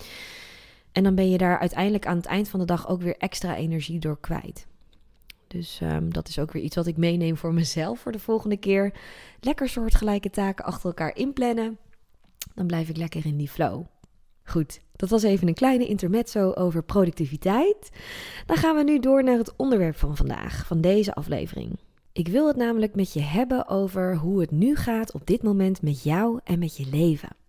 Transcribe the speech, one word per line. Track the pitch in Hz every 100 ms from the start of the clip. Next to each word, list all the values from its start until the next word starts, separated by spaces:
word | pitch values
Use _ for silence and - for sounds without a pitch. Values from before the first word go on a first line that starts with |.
| - - - - - - - - _
En | -
dan | 196 190
ben | 185
je | 185
daar | 185 175
uiteindelijk | 175 - 196 208 -
aan | 175
het | -
eind | 190 208
van | 190
de | 175
dag | 175 -
ook | 180
weer | 175 -
extra | 185 - 180 90
energie | 160 165 147 165
door | 156 147
kwijt. | - 165 - - - - - - _ _ - - _
Dus, | 175 165 -
ehm, | 165 156 165
dat | 165 -
is | -
ook | 156
weer | -
iets | - -
wat | 170
ik | 160
meeneem | 170 175 165 160
voor | 170
mezelf | 170 165 - 160 240
voor | -
de | 220
volgende | - 220 214 208
keer. | 196 196 202 - - - - -
Lekker | 247 302 262
soortgelijke | 247 220 - 214 208 202
taken | 208 196 190 -
achter | 165 180
elkaar | 170 156 -
inplannen. | 262 269 240 226 226 220 - - _ _ _ _ - -
Dan | 180
blijf | 165 165
ik | 160
lekker | 165 160 151
in | 147
die | 143
flow. | - 147 107 170 _ - _ _ _
Goed, | - 170 147 - - -
dat | 190
was | 220
even | 208 196 170
een |
kleine | 165 262 254 240
intermezzo | 202 175 220 240 214 190
over | - 180 165
productiviteit. | 160 208 180 - 143 147 185 214 370 415 - - - - - - -
Dan | 320
gaan | 320 302
we |
nu | 294 294
door | 254 269
naar | 262 240
het | 220 -
onderwerp | 269 220 170 156
van | 143 147
vandaag, | 139 - - - -
van | 165
deze | 175 202 202
aflevering. | - 160 143 165 - - - - _ _
Ik | - 170
wil | 226 302
het | 277
namelijk | 233 226 214 208
met | 190
je | 151
hebben | 147 175 254 254 -
over | 196 196 190 180 175
hoe | 165 196
het | 165
nu | 147 233 294
gaat | - 226 220
op | - -
dit | 226
moment | 220 196 190 190
met | 151 139
jou | 147 165 226 233
en | - 175
met | 165 -
je | 135
leven. | 143 170 151 - -